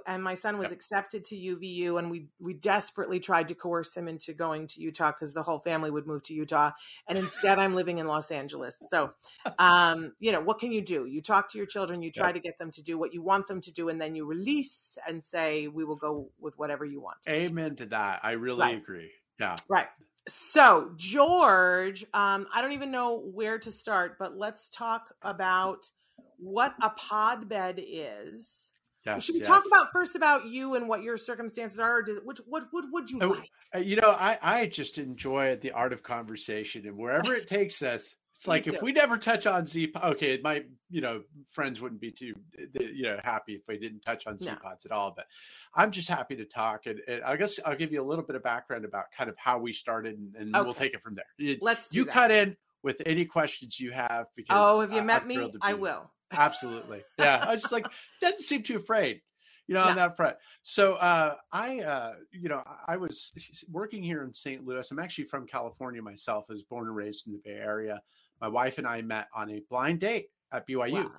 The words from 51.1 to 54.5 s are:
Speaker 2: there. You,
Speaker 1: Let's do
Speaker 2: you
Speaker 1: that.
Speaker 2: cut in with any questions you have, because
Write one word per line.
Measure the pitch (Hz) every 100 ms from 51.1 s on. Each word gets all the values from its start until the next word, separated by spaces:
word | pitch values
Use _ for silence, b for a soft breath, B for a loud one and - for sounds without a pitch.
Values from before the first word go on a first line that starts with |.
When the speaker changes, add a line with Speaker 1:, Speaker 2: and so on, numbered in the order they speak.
Speaker 2:
there. | 98 - -
You, | 147 135
Speaker 1:
Let's | 220 226 -
do | 175
Speaker 2:
you | 262
Speaker 1:
that. |
Speaker 2:
cut | 254 240
in | 214 196 - _ _
with | 139 127 160
any | 160 170
questions | 165 147 - 120 -
you | 127
have, | 127 120 117 117
because | - -